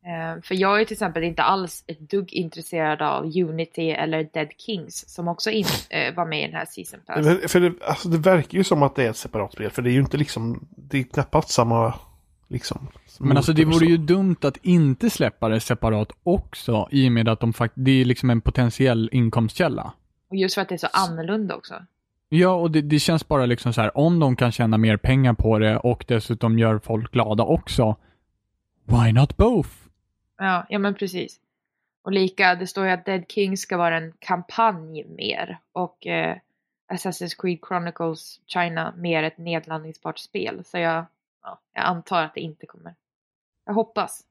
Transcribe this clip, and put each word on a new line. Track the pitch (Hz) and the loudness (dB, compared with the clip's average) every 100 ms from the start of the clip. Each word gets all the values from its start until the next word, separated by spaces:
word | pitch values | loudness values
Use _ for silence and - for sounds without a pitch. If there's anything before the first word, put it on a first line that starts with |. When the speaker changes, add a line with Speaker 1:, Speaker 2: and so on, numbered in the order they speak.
| 175 | -10
Speaker 1:
Ehm, | 165 165 170 | -8 -8 -10
för | - 190 | -6 0
jag | 190 208 | 2 2
är | 220 | 0
till | 214 | -2
exempel | 196 165 | -4 -2
inte | 165 160 | -4 0
alls | 139 190 180 - - | 0 0 -4 -12 -16
ett | 160 151 | -18 -6
dugg | 202 180 | -6 -4
intresserad | - 165 - 160 170 156 151 | -6 -6 -10 -8 -4 -2 -2
av | 151 135 156 | -2 -2 -2
Unity | 165 170 160 160 - 160 | -2 -2 -4 -8 -4 -4
eller | 147 156 160 156 | -2 -2 -4 -4
Dead | 160 151 - | -6 -8 -10
Kings, | - 202 156 - - | -10 -8 -8 -16 -16
som | - 170 | -10 -8
också | 170 220 | -4 -2
in-, | 220 180 143 - | -2 -2 -4 -6
eh, | 151 131 170 | -4 -4 -4
var | 165 | -6
med | 151 | -6
i | 147 | -6
den | 160 | -8
här | 170 | -12
season | - - - - | -14 -18 -20 -8
pass. | - 151 | 0 2
Speaker 2:
Men, | 180 165 | 2 2
för | 180 | 2
det, | 175 175 - | 2 0 -6
alltså, | 156 175 | -6 -2
det | 165 | 2
verkar | 175 180 - 180 | 4 4 2 -2
ju | |
som | 185 156 | 2 4
att | 139 - | 2 2
det | 120 | -2
är | |
ett | 110 | -2
separat | - 110 98 | -8 -6 -6
spel, | - 107 | -6 -6
för | - | -2
det | 123 | 2
är | |
ju | 131 | 2
inte | 135 143 | 2 0
liksom, | 147 - 113 120 - - | -2 -2 -4 -6 -12 -20
det | 135 139 | -6 -4
är | |
knappast | 123 - 131 151 - | -2 -4 0 0 2
samma, | - 117 117 113 - - _ _ _ _ | 2 4 4 2 -2 -16 _ _ _ _
liksom, | 127 - - 135 - _ - | -10 -8 -10 -12 -20 _ -4
Speaker 3:
Men | 135 147 | 2 4
alltså, | 135 | 4
det | 156 160 | 4 4
Speaker 2:
motor | 165 | 6
och | |
Speaker 3:
vore | 165 | 6
Speaker 2:
så. | |
Speaker 3:
ju | 165 | 4
dumt | 147 185 190 165 | 4 2 2 2
att | 143 - | -2 -2
inte | 180 175 147 127 233 | 4 6 4 2 -2
släppa | - 123 - 113 | 0 -2 0 0
det | 110 | 0
separat | - 120 113 107 107 - | 0 -2 0 0 -2 -4
också, | - 196 - - - 110 - | 0 0 -2 -10 -2 -2 2
i | 139 131 | 2 4
och | |
med | 117 113 | 4 2
att | 113 | 2
de | 117 | 0
fakt-, | - 117 - | 0 -4 0
det | 131 135 | 2 4
är | 123 | 4
liksom | 123 127 | 2 2
en | 117 | 2
potentiell | - - 120 - 131 113 113 | 0 0 0 2 2 2 0
inkomstkälla. | 127 117 117 113 - 170 113 - - _ _ _ | 2 2 2 -2 0 -2 -2 -10 -16 _ _ _
Speaker 1:
Och | 190 | -2
just | 185 202 | -2 -2
för | |
att | 190 | -4
det | 185 | -4
är | |
så | - | -2
annorlunda | - 180 160 165 214 196 - | 0 -2 -4 -4 -4 -4 -8
också. | - - 180 _ _ _ _ | -12 -20 -20 _ _ _ _
Speaker 3:
Ja, | 156 180 | 2 4
och | 180 170 | 2 2
det, | 156 | 0
det | 147 151 | 2 0
känns | - 160 - | 2 0 2
bara | 147 123 | 0 2
liksom | 117 120 | 0 0
så | 117 | 0
här, | 107 - | 0 2
om | 160 175 | 2 4
de | 143 123 | 2 2
kan | 120 | 0
tjäna | - 117 110 | 2 2 4
mer | 110 104 | 4 2
pengar | - 131 127 | 2 4 4
på | 113 110 107 | 4 2 4
det | 107 110 | 2 2
och | 123 117 - | 0 -2 0
dessutom | 117 - 113 117 113 | -2 0 -2 2 4
gör | 113 107 | 4 2
folk | - 113 117 | -2 -6 -2
glada | 123 110 107 | -2 0 0
också, | 113 160 - - 113 107 _ _ _ _ _ _ _ _ - | 2 0 0 0 2 0 _ _ _ _ _ _ _ _ 0
why | 113 113 | 4 6
not | 113 143 - | 4 2 4
both? | 214 226 127 - _ _ _ _ _ _ | 2 2 -2 -10 _ _ _ _ _ _
Speaker 1:
Ja, | 190 180 180 | -2 -2 -2
ja, | 185 | -2
men | 202 | -2
precis. | 196 196 180 123 - _ _ _ _ _ _ | -2 -6 -6 -10 -14 _ _ _ _ _ _
Och | - | -4
lika, | 196 190 185 190 180 | 0 0 2 2 2
det | 185 | -4
står | 196 190 | -4 -2
ju | |
att | 180 185 | -2 -2
Dead | 190 175 | -6 -4
King | 214 196 190 | -4 -2 -4
ska | - 180 | -6 0
vara | 170 165 | 0 0
en | 165 - | -6 -16
kampanj | - 180 175 - 226 180 160 156 - - | -6 -6 -6 0 0 0 -12 -14 -14 -10
mer | - - 175 175 _ | -8 -6 -8 -12 _
och, | 180 180 _ - | -8 -8 _ -6
eh, | 170 165 180 _ _ _ _ _ | -4 -4 -6 _ _ _ _ _
Assassin's | 185 190 170 175 - | -8 -8 -8 -10 -6
Creed | 185 165 - | -4 -6 -6
Chronicles | 180 170 - 165 160 - - _ | -6 -6 -6 -6 -6 -14 -20 _
China | 180 170 160 160 175 | -4 -4 -4 -8 -8
mer | 170 160 | -2 -2
ett | 156 160 | -2 -6
nedladdningsbart | 170 165 160 160 156 160 165 - | -6 -6 -6 -12 -12 -14 -14 -14
spel. | - 202 185 - 175 | -12 -8 -8 -10 -10
Så | 180 | -4
jag, | 165 165 175 _ _ _ | -2 -2 -8 _ _ _
ja, | - 92 _ | -20 -20 _
jag | - - | -4 -2
antar | 175 - 180 | -2 -4 -4
att | 156 | -2
det | - | -8
inte | 160 151 - | -12 -14 -20
kommer. | 175 170 175 _ _ _ _ _ _ - | -20 -20 -20 _ _ _ _ _ _ -4
Jag | |
hoppas. | 208 220 - 175 - _ | -2 -2 -4 -6 -8 _